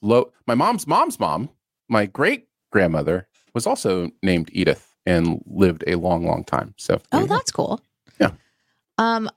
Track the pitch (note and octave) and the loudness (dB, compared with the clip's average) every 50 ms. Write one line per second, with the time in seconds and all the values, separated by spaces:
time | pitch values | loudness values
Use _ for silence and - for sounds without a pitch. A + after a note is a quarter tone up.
0 | - G#2 A#2 B2 B2+ - _ _ _ - A#2+ A#2+ D3+ G#3 A#3+ G3+ - C#3+ D#3+ A3 | 0 2 4 4 4 2 _ _ _ -2 0 2 2 0 0 -2 -2 0 2 2
1 | D4+ E4+ A#3+ - G#2 E2 D2+ E2 A#2 D3+ - _ _ _ _ _ _ _ A2+ G#2+ | 2 0 -2 -4 -4 -2 -2 -4 -6 -8 -12 _ _ _ _ _ _ _ 2 2
2 | G#2 G2 - - C#3+ F#3+ C#4+ B3 - _ _ _ _ _ - G#2+ F#2 E2+ D#2+ D2+ | 2 0 0 0 0 0 0 -2 -6 _ _ _ _ _ 2 2 2 4 2 0
3 | D2 D2+ E2+ F#2 F2+ _ _ _ _ _ _ A#2+ A#2 G#3 C4 - - A2 F#2 F#2 | 0 0 -2 -2 -4 _ _ _ _ _ _ -4 -2 -2 -2 -2 0 0 0 0
4 | F2 E2 - _ - F#2+ F2+ E2+ E2 - - - F2+ D#2 D2 - - _ _ _ | -2 -4 -6 _ 0 2 2 2 0 -2 -2 0 2 2 0 0 -4 _ _ _
5 | _ F#2 F2+ E2+ E2+ E2+ D#2+ D#2+ - - - E2+ G2 F#2 E2+ D#2+ - - F2+ F2 | _ 0 2 2 2 0 -2 -4 -8 -10 0 2 2 2 2 0 -2 -2 -2 -2
6 | E2+ F2+ F2 E2 E2+ E2 E2 E2+ - - - C2 - - - _ - - - - | 0 -2 -2 0 0 -2 -4 -4 -4 -4 -4 -4 -4 -6 -12 _ -4 -4 -4 -4
7 | - _ - D4 F#4+ - G4+ - C5 - - - - - - - - _ _ _ | -2 _ -2 -2 0 0 -2 -2 -2 -4 -4 -4 -4 -4 -4 -8 -10 _ _ _
8 | _ _ _ _ A3 - - - _ _ _ _ _ _ _ _ _ _ _ - | _ _ _ _ -2 -2 -2 -6 _ _ _ _ _ _ _ _ _ _ _ -2
9 | A3+ A3+ A#3 A3+ A3 G#3 - | 0 0 0 -2 -4 -6 -4